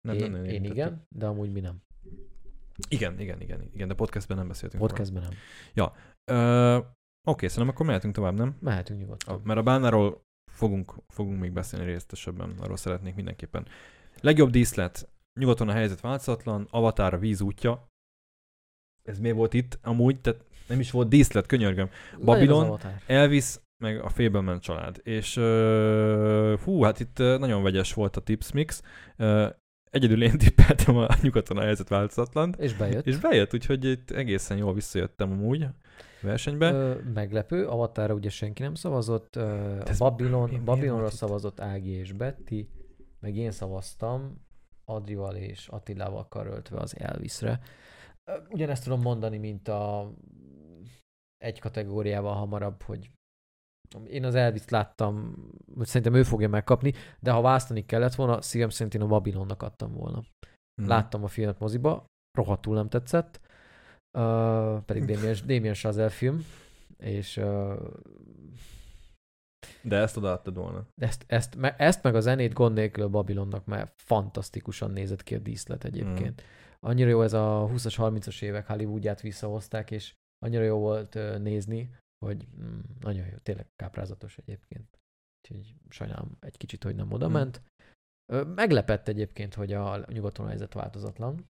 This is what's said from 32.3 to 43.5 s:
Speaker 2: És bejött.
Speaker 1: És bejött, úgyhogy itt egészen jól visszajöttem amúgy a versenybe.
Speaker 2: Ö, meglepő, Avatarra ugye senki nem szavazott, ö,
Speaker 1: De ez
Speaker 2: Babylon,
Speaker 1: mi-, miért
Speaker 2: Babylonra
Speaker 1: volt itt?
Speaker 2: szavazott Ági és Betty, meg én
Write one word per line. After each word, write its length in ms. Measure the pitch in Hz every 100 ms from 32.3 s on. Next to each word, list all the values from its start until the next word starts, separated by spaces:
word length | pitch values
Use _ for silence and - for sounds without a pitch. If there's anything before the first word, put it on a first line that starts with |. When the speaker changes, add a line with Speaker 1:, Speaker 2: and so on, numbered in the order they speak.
| 151 170 180
Speaker 2:
És 180 | 143 98
bejött. 300 | 104 117 143
Speaker 1:
És 100 | 139
bejött, 360 | 330 123 101
úgyhogy 300 | 120 - 135
itt 260 | 131 127 -
egészen 460 | - 127 98 - 101
jól 180 | 104
visszajöttem 560 | 98 - 95 92 - 98
amúgy 300 | 95 107 147
a 120 | 143 - _ - - -
versenybe. 500 | 101 117 - 147 165
Speaker 2:
Ö, 280 | 139 131 127 123
meglepő, 520 | 107 104 107 104 175 196
Avatarra 480 | 120 117 - 107
ugye 160 | 104 101
senki 320 | - 107 104
nem 120 | 139
szavazott, 600 | 156 180 135 110 113 - 120
ö, 60 | 107 104 101 98
Speaker 1:
De 60 | -
ez 80 | 110
Speaker 2:
Babylon, 440 | 127 120 123 123
Speaker 1:
mi-, 60 | 120
miért 160 | 127
Speaker 2:
Babylonra 360 | 117 131 139 113
Speaker 1:
volt 120 | 110
itt? 60 | 104
Speaker 2:
szavazott 420 | 107 101 101 -
Ági 300 | 101 98 95
és 220 | 92 92
Betty, 540 | 98 127 139 - 107 107 - - - - -
meg 160 | 104 104
én 140 | 117